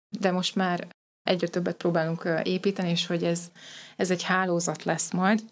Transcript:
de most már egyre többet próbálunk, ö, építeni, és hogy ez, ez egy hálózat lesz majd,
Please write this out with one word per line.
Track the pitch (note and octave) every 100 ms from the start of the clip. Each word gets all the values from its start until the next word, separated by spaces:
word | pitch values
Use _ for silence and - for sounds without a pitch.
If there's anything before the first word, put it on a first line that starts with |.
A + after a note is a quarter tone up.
| _ -
de | F#3+
most | F3+ F3 -
már | F#3 F3 F3+ - _ _ -
egyre | F3+ E3+
többet | F3+ F3+ F3
próbálunk, | - E3 D#3+ E3
ö, | F3+ D#3+
építeni, | - F#3 G3 G3 F3+
és | E3+ -
hogy | F3
ez, | F3 E3+ - - - - - -
ez | F3+
egy | F3+
hálózat | - F#3 F#3 E3+ E3+ D#3+
lesz | - E3 -
majd, | F3+ F#3 G#3+ A3